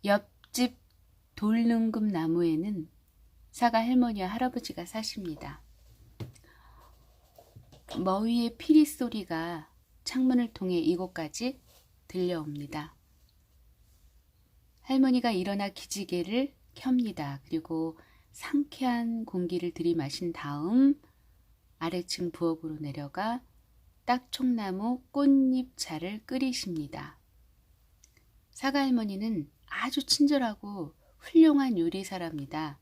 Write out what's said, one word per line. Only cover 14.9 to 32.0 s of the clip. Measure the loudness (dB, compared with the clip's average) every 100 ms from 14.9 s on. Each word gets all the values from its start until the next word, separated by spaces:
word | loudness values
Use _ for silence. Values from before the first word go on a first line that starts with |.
| 2 4 4 2
일어나 | 0 -2 -2 -4
기지개를 | -8 -10 -8 -4 -4 0 -2 -2 _ _
켭니다. | -8 0 0 0 -4 -8 -8
그리고 | -6 -8 -4 -4 -4 -6 -20 _ _
상쾌한 | -16 -2 -2 -2 -4 -2 -2 -2 -4
공기를 | -4 -4 -2 -2 -4
들이마신 | -2 0 0 -2 -4 -6
다음 | -6 -8 -4 2 6 6 4 -4 _ _ _ _ _ _ _
아래층 | -4 -4 -6 -4 -6
부엌으로 | -2 -2 -2 -6 -8
내려가 | -8 -8 -8 -4 -4 -4 -8 _ _ _ _ _
딱총나무 | 0 0 0 -2 0 0 -2 -4 -4 -4 _
꽃잎차를 | 2 6 6 6 2 -2 -8 -8 -6 -6 -10
끓이십니다. | -6 -2 -2 -2 -4 -6 -6 -10 -14 -18 _ _ _ _ _ _ _ _ _ _ _ _ _
사가 | -4 -2 0
할머니는 | 2 2 0 -4 -2 -4 -6 _ _
아주 | -6 -4 -4
친절하고 | -2 4 4 4 0 -6 -12 -10 -10 -12 _ _
훌륭한 | 4 8 10 8 4 2
요리사랍니다. | 0 -2